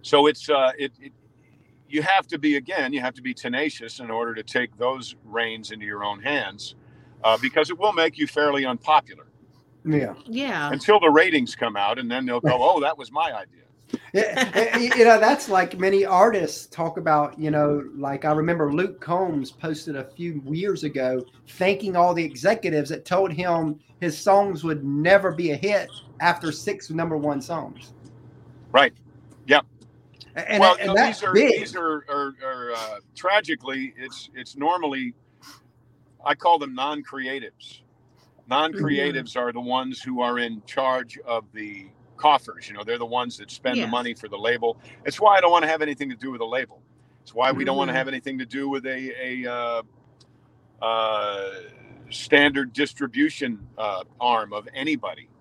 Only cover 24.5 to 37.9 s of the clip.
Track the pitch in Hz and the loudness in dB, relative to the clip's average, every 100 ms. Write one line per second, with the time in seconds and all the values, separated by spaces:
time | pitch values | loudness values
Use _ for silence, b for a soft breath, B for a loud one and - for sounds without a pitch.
24.5 | 170 165 151 139 143 160 196 185 160 170 | -2 -4 -4 -2 0 6 6 4 -2 -2
25.5 | 143 196 202 170 - - - 170 170 165 | -2 0 0 -2 -14 -20 0 0 2 -4
26.5 | 147 - 196 - 160 165 156 147 143 131 | -6 -6 -8 -6 -4 -2 -2 -2 -4 -6
27.5 | 165 127 - - - - - - - - | -8 -8 -16 -20 -20 -20 -20 -20 -20 -20
28.5 | - - 127 139 - - - - - - | -20 0 2 2 0 -20 -20 -20 -20 4
29.5 | 143 - _ - _ _ _ - - - | 4 4 _ -20 _ _ _ -14 -10 -2
30.5 | 214 190 180 196 196 254 208 202 185 277 | 4 4 4 2 2 2 0 2 4 4
31.5 | - 202 175 165 151 143 143 139 127 131 | 2 -2 -6 -4 -4 -6 -6 -6 -8 -10
32.5 | 127 120 117 110 104 _ - 180 202 160 | -10 -8 -8 -8 -12 _ -6 2 2 0
33.5 | 147 135 135 131 - 131 - - 127 123 | -6 -6 -8 -8 -12 -16 -16 -18 -16 -16
34.5 | 139 147 180 156 135 123 120 _ B B | -4 -2 0 -2 -4 -8 -10 _ B B
35.5 | B B _ _ _ _ _ 143 147 175 | B B _ _ _ _ _ -4 0 4
36.5 | 165 143 127 143 151 135 135 131 135 107 | 2 2 -4 -4 -4 -10 -10 -8 -8 -10
37.5 | _ - - _ | _ -20 -20 _